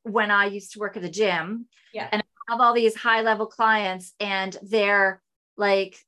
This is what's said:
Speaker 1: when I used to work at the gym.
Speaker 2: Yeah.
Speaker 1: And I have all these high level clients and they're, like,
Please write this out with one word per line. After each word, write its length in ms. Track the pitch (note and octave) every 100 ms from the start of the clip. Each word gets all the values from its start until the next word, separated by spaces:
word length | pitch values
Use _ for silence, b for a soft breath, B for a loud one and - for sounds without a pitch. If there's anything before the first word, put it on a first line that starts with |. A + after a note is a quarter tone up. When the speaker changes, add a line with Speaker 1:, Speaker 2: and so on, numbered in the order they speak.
Speaker 1:
when 280 | A3+ G#3+ G#3
I 140 | G3+ G3+
used 260 | G3+ -
to 60 | G#3
work 160 | G3+ G3+
at 60 |
the 80 | F3+
gym. 560 | F3+ G#3 E3+ E3+ A3+ A#3+ b b
Speaker 2:
Yeah. 140 | G#3+ -
Speaker 1:
And 120 | G#3
I 300 | - - -
have 80 | A#3
all 120 | A#3+
these 220 | A#3+ A3+ A3
high 260 | A#3+ A3+
level 260 | A3+ G#3+ A3
clients 680 | - A3 G#3+ G3 F#3 F3+ -
and 340 | G#3 G3 F#3+ F#3
they're, 600 | G3 A3 G3+ G3+ F#3+ F#3+ _ _ _ -
like, 400 | G3+ G3 F#3+ -